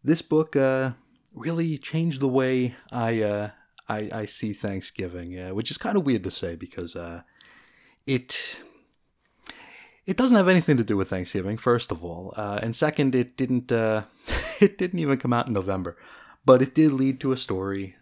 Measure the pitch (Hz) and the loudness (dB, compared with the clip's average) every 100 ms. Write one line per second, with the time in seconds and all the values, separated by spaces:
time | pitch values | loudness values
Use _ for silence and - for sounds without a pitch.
0 | 127 160 - 156 156 143 135 131 131 123 | 2 0 2 0 2 2 2 2 -2 -6
1 | _ _ - - 151 170 170 147 - 160 | _ _ -20 -10 -4 -2 -2 -4 -4 -2
2 | 170 135 135 131 131 127 123 127 - 120 | 0 0 2 2 2 2 0 -4 -10 -4
3 | 113 113 104 104 104 - _ - - 107 | 0 0 0 -2 -6 -12 _ -20 -8 -6
4 | 107 110 107 - 110 101 104 95 - - | -6 -8 -8 -6 -6 -4 -6 -6 -8 -10
5 | 92 87 87 90 90 98 117 - - 208 | -10 -8 -12 -12 -8 -6 -4 -6 0 0
6 | 143 113 92 - 87 85 87 - 85 90 | 2 0 -2 -6 -8 -8 -12 -10 -10 -10
7 | 85 85 _ _ - - _ _ _ _ | -12 -14 _ _ -20 -20 _ _ _ _
8 | - 127 127 - - - - _ _ _ | -4 -4 -2 -6 -6 -12 -18 _ _ _
9 | _ _ _ _ - - - - - _ | _ _ _ _ -20 -20 -20 -20 -20 _
10 | - 185 254 233 180 180 160 135 110 101 | -4 0 6 6 8 4 6 2 2 0
11 | 95 92 90 98 92 110 123 120 - 82 | 0 -4 -4 -4 -4 -2 2 2 0 -8
12 | 85 165 190 - 104 104 113 117 151 151 | -8 -10 -10 -8 -6 -4 -4 0 0 2
13 | 135 127 123 - 127 123 123 117 110 107 | 2 2 -2 -4 -2 -2 0 0 2 0
14 | 107 - - - - 622 202 - 180 180 | -4 -16 -6 -6 -6 4 2 4 -4 -2
15 | 151 135 127 120 123 101 95 95 85 - | 0 0 2 0 0 -2 -2 -4 -6 -12
16 | - - - - 131 127 135 - 156 135 | -20 -20 -20 -2 6 6 6 4 4 4
17 | 135 131 135 127 - 95 95 98 98 - | 0 0 -2 -2 -2 -4 -2 -6 -8 -14